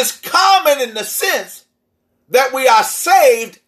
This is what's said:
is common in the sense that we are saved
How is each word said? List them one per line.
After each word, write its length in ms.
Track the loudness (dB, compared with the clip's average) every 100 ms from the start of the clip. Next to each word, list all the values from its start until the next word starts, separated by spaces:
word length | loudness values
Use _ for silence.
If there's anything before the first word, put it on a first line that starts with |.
is 120 | -2
common 680 | -6 -4 0 2 2 2 -2 -4
in 60 |
the 100 | -8
sense 600 | -10 -6 -4 -4 -6 -18 _ _ _ _ _ _ _
that 220 | 0 0
we 140 | 0 2
are 160 | 2
saved 800 | 0 -4 0 4 4 2 -2 -14